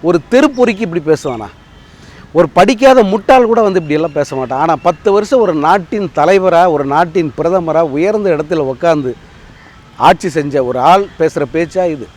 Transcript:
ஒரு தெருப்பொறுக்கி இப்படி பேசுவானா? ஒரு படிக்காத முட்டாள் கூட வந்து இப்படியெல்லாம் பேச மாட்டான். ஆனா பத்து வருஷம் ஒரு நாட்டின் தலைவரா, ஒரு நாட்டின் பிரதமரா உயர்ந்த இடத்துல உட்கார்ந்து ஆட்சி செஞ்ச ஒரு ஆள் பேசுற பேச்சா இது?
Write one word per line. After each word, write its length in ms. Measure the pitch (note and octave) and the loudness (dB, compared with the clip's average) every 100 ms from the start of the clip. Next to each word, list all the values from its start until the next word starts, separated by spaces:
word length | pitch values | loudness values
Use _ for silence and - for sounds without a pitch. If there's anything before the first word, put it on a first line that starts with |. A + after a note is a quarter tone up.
ஒரு 180 | D#3 E3+ - | 0 -2 0
தெருப்பொறுக்கி 500 | B3 D4+ B3 B3 G3 | 2 2 2 0 0
இப்படி 220 | G#3+ E3+ D3+ | -4 -6 -2
பேசுவானா? 380 | D#3 D3+ A#2+ G2+ - - - - - - - - | -2 -2 -8 -12 -16 -20 -20 -20 -20 -20 -20 -6
ஒரு 160 | D#3 E3+ | -2 0
படிக்காத 540 | - G3+ A#3+ C4+ B3+ | 2 2 4 4 4
முட்டாள் 420 | G3+ G#3 G3+ C4 | 4 0 2 2
கூட 160 | A#3 A3+ | 4 2
வந்து 140 | G#3+ | 2
இப்படியெல்லாம் 380 | F#3 D#3 D3+ D#3+ | 0 -2 -2 -2
பேச 240 | D3 C#3+ C#3 | -4 -4 -4
மாட்டான். 240 | B2+ C3 | -6 -2
ஆனா 160 | D#3+ - | 0 0
பத்து 360 | F3 E3+ - | 0 -2 0
வருஷம் 280 | G3+ G#3 C4+ | 0 0 0
ஒரு 140 | G#3+ | 0
நாட்டின் 560 | D#3 D3 G3 E3+ G#3+ F#3+ - | 0 2 0 0 -6 -6 0
தலைவரா, 540 | D3+ G3 F#3 F3 F3+ | 2 2 2 2 2
ஒரு 140 | D3+ | 2
நாட்டின் 480 | C#3 C#3+ F3 D#3+ D#3+ A#2 | -2 0 0 -2 -4 -4
பிரதமரா 420 | D#3+ F#3 E3 D#3 | -2 -2 0 0
உயர்ந்த 500 | E3 C3+ F3+ G#3+ G3 | 0 -2 -2 -2 -2
இடத்துல 240 | D#3 D3+ | -2 -2
உட்கார்ந்து 640 | E3 C3+ C3 E3+ D#3+ C3 A#2+ - - - - - - - - | -4 -4 -2 0 0 -2 -8 -16 -20 -20 -20 -20 -20 -20 0
ஆட்சி 320 | C3+ F3+ F#3+ | 2 2 -2
செஞ்ச 360 | D3+ D3 C#3 | -6 -4 -4
ஒரு 140 | B2+ B2+ | -2 0
ஆள் 280 | C3+ F#3+ G3+ - | 2 2 0 -4
பேசுற 240 | D#3+ D#3 C#3+ | -4 -2 -4
பேச்சா 380 | D#3+ E3+ F#3 F3+ | -4 -4 -2 -4
இது? 160 | D3+ A2+ | -4 -12